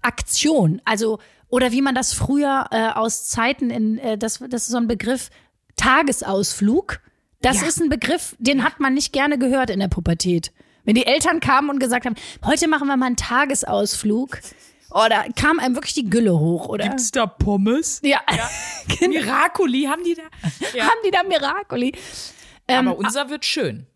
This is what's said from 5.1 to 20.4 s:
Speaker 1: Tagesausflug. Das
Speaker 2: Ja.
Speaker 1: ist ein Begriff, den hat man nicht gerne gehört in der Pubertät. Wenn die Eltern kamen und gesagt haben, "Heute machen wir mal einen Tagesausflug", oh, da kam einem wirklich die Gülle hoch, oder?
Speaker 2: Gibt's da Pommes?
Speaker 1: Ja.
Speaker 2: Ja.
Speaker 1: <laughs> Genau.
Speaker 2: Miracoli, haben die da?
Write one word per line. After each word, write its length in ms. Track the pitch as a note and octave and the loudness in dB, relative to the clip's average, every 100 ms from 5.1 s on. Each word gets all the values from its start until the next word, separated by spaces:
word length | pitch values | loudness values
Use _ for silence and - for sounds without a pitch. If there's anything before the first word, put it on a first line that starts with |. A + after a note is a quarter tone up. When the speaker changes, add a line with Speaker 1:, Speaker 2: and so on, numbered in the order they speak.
| B3+ - _ _ _ _ - | -4 -4 _ _ _ _ -2
Speaker 1:
Tagesausflug. 1200 | - C4 D4+ B3+ - G3 G3+ - G3+ C4+ - - _ _ _ _ | 4 4 4 0 0 0 0 0 2 2 0 -10 _ _ _ _
Das 200 | B3 A#3 | 0 2
Speaker 2:
Ja. 60 | D4 | 0
Speaker 1:
ist 140 | - | 0
ein 80 | E4 | 0
Begriff, 460 | B3+ - E4 - - | 0 0 -2 -4 -4
den 240 | B3 C#4 | 0 2
hat 160 | B3+ - | 2 0
man 140 | C#4 | 0
nicht 180 | C4 - | 2 0
gerne 240 | C#4+ C#4+ C#4+ | 0 0 2
gehört 320 | B3+ C4 B3+ | 2 2 0
in 100 | F#3+ | 0
der 80 | F3+ | 0
Pubertät. 640 | F3 F3 E3+ F#3 F3 - _ _ _ - | 0 0 0 2 0 -2 _ _ _ 2
Wenn 100 | A3 | 4
die 100 | B3 | 4
Eltern 340 | C#4+ D#4 E4+ | 2 2 0
kamen 300 | - C4+ C#4+ | 2 2 2
und 100 | C#4 | 0
gesagt 260 | B3+ A#3+ B3 | 0 0 -2
haben, 100 | G#3+ - - - | -6 -10 -8 -2
"Heute 220 | D4+ E4 | 2 2
machen 200 | D#4 C#4 | 2 2
wir 100 | C4+ | 0
mal 100 | C4 | 0
einen 80 | A#3+ | -2
Tagesausflug", 1200 | - A#3+ C#4+ C#4 - G3+ G3+ - G#3+ G#3+ C4 - - - - _ _ | 0 0 2 0 -2 0 0 -2 0 0 -2 -8 -16 -20 -20 _ _
oh, 140 | - A3 | 2 4
da 140 | G#3+ - - | 2 -2 0
kam 240 | D4 E4+ | 2 2
einem 160 | B3+ B3 | 0 -2
wirklich 180 | - | -4
die 160 | - A3+ | -4 0
Gülle 280 | G#3+ A3+ E3+ | 2 4 4
hoch, 280 | D#3 E3+ - | 2 0 -2
oder? 200 | G#3+ G#3 | -4 -4
Speaker 2:
Gibt's 240 | C4+ A#3+ | -2 -2
da 140 | C4+ A3 | -2 -2
Pommes? 720 | - G3+ G3+ G3 C4 D#4+ - | 0 0 2 2 0 -2 -2
Speaker 1:
Ja. 180 | C#4+ C#4 - | 0 0 0
Speaker 2:
Ja. 200 | - A#3 - - - - | -2 -2 -8 -10 -12 -8
Speaker 1:
<laughs> 80 | - | 0
Genau. 200 | F4+ D#4+ | 2 2
Speaker 2:
Miracoli, 640 | G3+ C4+ E4 - F4 B3+ C#4 | 0 2 2 2 0 2 0
haben 180 | D#4 | -2
die 100 | F4 | -2
da? 100 | E4 D#4+ - | -4 -6 -6